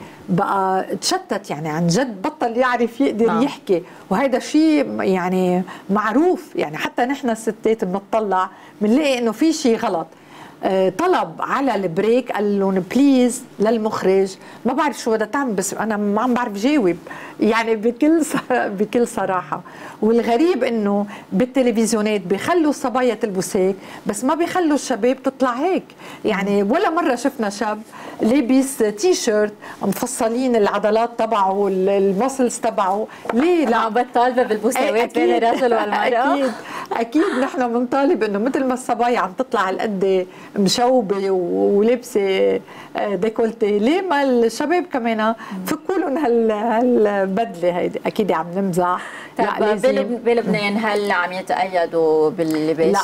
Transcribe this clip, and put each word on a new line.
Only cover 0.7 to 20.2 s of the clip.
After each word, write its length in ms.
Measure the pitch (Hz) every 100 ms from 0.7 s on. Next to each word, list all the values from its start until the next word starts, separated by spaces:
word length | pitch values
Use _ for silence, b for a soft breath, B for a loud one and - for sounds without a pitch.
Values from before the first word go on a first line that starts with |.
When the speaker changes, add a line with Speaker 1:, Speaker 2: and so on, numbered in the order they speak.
| 190 - 202
Speaker 1:
تشتت، 500 | - 370 370 202 208
يعني 180 | 151 160
عن 180 | 156 175
جد 360 | 175 269 196
بطل 340 | - - 240 226
يعرف 440 | 262 240 240 -
يقدر 260 | 277 208 226
Speaker 2:
نعم. 160 | -
Speaker 1:
يحكي. 400 | 277 - - 175 175 B -
وهيدا 280 | 196 269 233
شيء 460 | - 302 320 302
م-، 180 | 220 214
يعني 600 | 208 185 180 185 180 180 185 B -
معروف، 680 | 202 214 220 349 339 - 349
يعني 200 | 151 151
حتى 280 | 302 -
نحن 260 | 247 277 247
الستات 540 | 220 226 214 226 226
بنطلع 640 | 190 190 - 226 214 185 185 B B -
بنلاقي 380 | 208 254 285 254
إنه 140 | 233
في 200 | 214 320
شيء 240 | 311 247 220
غلط. 300 | 175 175 160 - B B B B
آه، 240 | 202 190 190
طلب 420 | 185 359 302 185 160
على 340 | 143 214 277
البريك، 580 | 202 185 165 208 240 247
قال 280 | 196 208 202
لهم: 220 | 196 190 180
"please" 480 | 240 285 262 247 226 - -
للمخرج، 800 | 214 233 214 214 185 190 190 - B B
ما 80 | 220
بعرف 260 | 262 302 233
شو 120 | -
بدها 160 | 220 214
تعمل، 260 | 285 269
بس 220 | 196 185
أنا 220 | - 214 208
ما 260 | 208 202
عم 120 | 254
بعرف 180 | 240 240
جاوب، 440 | 202 233 302 185 170 - B B -
يعني 360 | 214 226 226 226
بكل 480 | 220 233 302 330
ص-، 280 | 285 285 - 247
<laughs> 180 | 220 190
بكل 300 | 208 240 240
صراحة. 520 | - 190 185 151 156 B B B B
والغريب 600 | 214 233